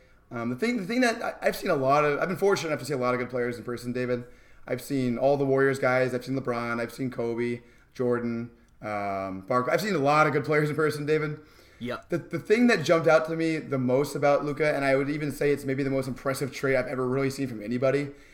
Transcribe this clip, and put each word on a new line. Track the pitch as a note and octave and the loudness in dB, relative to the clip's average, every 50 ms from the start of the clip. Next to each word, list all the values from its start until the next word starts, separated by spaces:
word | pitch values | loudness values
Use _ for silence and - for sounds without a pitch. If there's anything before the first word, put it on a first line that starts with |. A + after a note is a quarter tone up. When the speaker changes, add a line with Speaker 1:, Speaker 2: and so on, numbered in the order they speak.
| - _ - _ _ - | -20 _ -20 _ _ -12
Speaker 1:
Um, | B2+ A#2 A#2 A#2+ | -8 -6 -4 -4
the | B2 | -2
thing, | B2 G#3+ A#3+ B3 | -2 -2 -2 -2
the | A3 F3+ | -2 -4
thing | F3 A#3 B3+ | -2 0 2
that | B3+ C#3+ - - - | 2 2 2 0 -4
I, | - - - | -8 -6 -2
I've | - G#3 F#3+ | -2 -2 -2
seen | - - G3 | 0 0 0
a | E3 | 0
lot | C#3+ C3 C3 C#3 D3+ D3+ | 2 4 4 4 4 4
of, | D3 C#3+ C#3 | 4 2 0
I've | E3+ | 0
been | F3+ F#3 | -2 0
fortunate | C#3 G3 G3+ G3 - D#3 D#3+ | 2 2 2 2 2 0 -4
enough | D3+ B2 | -4 -4
to | C3 | -4
see | C3+ D3 | -4 -4
a | |
lot | B2+ B2 B2+ B2+ | -2 0 0 0
of | A#2+ | -2
good | B2 A#2+ | -2 -4
players | B2+ B2 A#2+ B2 A#2 | -2 -2 -2 -2 -4
in | G#2+ G#2 | -6 -8
person, | B2 A#2+ A2+ A#2+ B2 B2 | -8 -8 -8 -6 -6 -4
David. | B2+ B2 B2 B2 A#2+ B2 - - - - - - - - | -2 -2 -2 -2 -4 -4 -10 -20 -20 -20 -20 -20 -16 -8
I've | - B2+ B2+ | -6 -6 -6
seen | - - C#3+ C3+ B2+ B2 A#2+ | -4 -4 -2 0 0 0 0
all | A#2+ C3 C#3 C#3+ | 2 2 2 2
the | C#3 C#3 | 2 2
Warriors | C3+ C3+ C3+ C3+ C3+ C3 C3 | 2 2 4 4 2 2 2
guys. | C3 B2+ B2+ B2+ C3 B2+ B2 | 0 2 2 2 0 0 -2
I've | A#2+ - | -4 -4
seen | C3 C3+ C3+ | -4 -6 -4
LeBron. | - C3 A#2+ A#2+ A#2 A#2 A#2 A#2 | -4 -4 -4 -4 -4 -4 -4 -4
I've | A#2 A#2 - | -6 -6 -6
seen | - C3+ B2 | -6 -6 -6
Kobe, | B2 - A#2+ A#2 A#2 A#2 A#2+ A#2+ A#2+ A#2+ - - - - - _ - | -4 -4 -4 -4 -2 -2 -2 -2 -4 -6 -8 -18 -20 -20 -20 _ -6
Jordan, | - B2 B2 A#2+ A#2 A#2 A#2 A#2 A#2 A#2+ A#2+ - _ - _ _ - | -2 0 0 0 0 0 -2 -4 -4 -6 -10 -14 _ -20 _ _ -12
um, | - G#2+ G#2 G2+ G2+ G2+ G2 G2 G2 F#2+ F#2+ F#2+ F#2+ | -8 -6 -6 -4 -4 -4 -4 -4 -4 -6 -8 -8 -4
Barkley. | - B2 B2 A#2+ D#3 E3 | 0 0 0 2 2 0
I've | E3 | 0
seen | F#3+ A3 F#3+ | 0 0 -2
a | D3+ | 0
lot | C3+ C#3 D3 D3+ D3+ | 2 4 4 4 4
of | D3+ C3+ | 4 2
good | D3 B2+ | 0 0
players | C#3+ D3+ D3+ D3+ D3 | 2 2 2 2 0
in | C#3 | 0
person, | D3 D#3 D3+ D3 D3 D3 | 0 0 0 0 -2 0
David. | D3 D#3 D#3 D3+ D3+ D3 - - - - - - - - - | 0 0 0 0 -2 -6 -10 -14 -20 -20 -20 -20 -20 -18 -12
Speaker 2:
Yeah. | A#2 A#2+ A#2+ - - - | -8 -8 -8 -8 -6 -4
Speaker 1:
The, | F3 | -4
the | D#3+ - - E3+ D3 | -4 -4 -4 -8 -6
thing | - - G#3+ A#3+ B3 | 2 2 4 6 6
that | A#3+ A3+ F3 C3+ | 6 4 4 4
jumped | E3+ E3+ E3 D3 | 4 4 4 6
out | E3 D#3 D#3+ D#3 - | 6 6 6 6 2
to | E3 | -2
me | D#3+ E3 D#3+ D#3+ | 0 0 0 0
the | D#3 - - C3+ | -2 -4 -2 -2
most | C3 B2+ B2+ B2+ C#3 D3 C#3+ - | 0 2 2 2 2 2 0 -2
about | D3 C#3+ C#3+ C#3+ C#3 C#3+ | 2 4 4 4 4 2
Luka, | D3 C#3+ C#3+ D#3 D3+ D3 | -2 -2 0 0 0 2
and | C#3+ C#3 | 2 2
I | C#3 C3+ | 2 2
would | C#3 C#3+ C#3+ | 2 2 0
even | D3+ D3+ D3+ D3 | -2 -4 -4 -4
say | - - D3 D3 | -4 0 0 0
it's | C#3+ C#3 C#3+ | 0 0 0
maybe | C3+ C3+ C3+ | -4 -2 0
the | C#3+ C3+ | 0 0
most | C3+ C3+ C3 C3+ | 0 0 -2 -4
impressive | B2 - - C#3 C3+ - C#3+ B2+ - | -6 -4 -4 -4 -2 -2 -4 -6 -6
trait | - - C3+ C3 | -4 -2 0 2
I've | B2+ B2 | 0 0
ever | - C3 B2+ B2+ | -2 -4 -4 -2
really | B2 B2+ C3+ C#3 C3+ | 0 0 0 0 -2
seen | C3+ C#3 C#3 | -2 -4 -6
from | B2 A#2 G#2+ G#2 | -6 -6 -8 -6
anybody, | A2 B2 B2 C3+ C3 C3+ C#3+ C#3+ C#3 - - - - | -4 -2 0 2 2 2 2 -2 -4 -10 -16 -20 -20